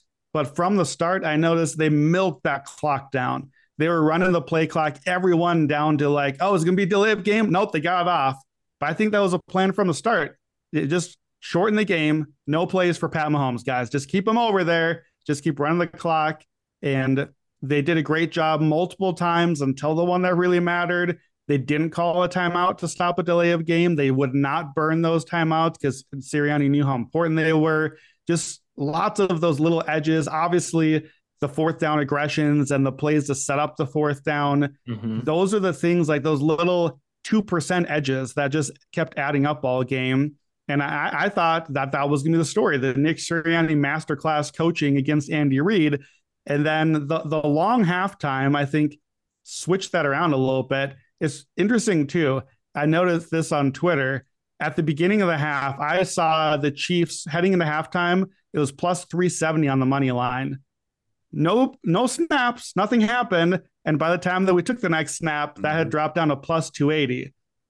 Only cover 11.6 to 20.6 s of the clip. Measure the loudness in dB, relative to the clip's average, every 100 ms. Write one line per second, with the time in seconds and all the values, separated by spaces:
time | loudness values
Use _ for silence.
11.6 | 2 2 0 0 2 0 -2 _ -4 -2
12.6 | 0 0 0 0 -4 -2 0 0 0 -2
13.6 | -4 -4 -2 -4 -2 -2 0 0 2 0
14.6 | 2 2 0 -2 -10 _ -6 -4 -2 -2
15.6 | 0 0 -2 -4 -2 0 0 -4 _ _
16.6 | _ _ -4 -2 0 -2 -2 _ _ _
17.6 | -2 -2 0 0 0 -2 -2 -2 0 2
18.6 | 0 0 -2 -4 -4 -2 -2 0 0 0
19.6 | -2 -2 -2 0 0 0 0 2 2 2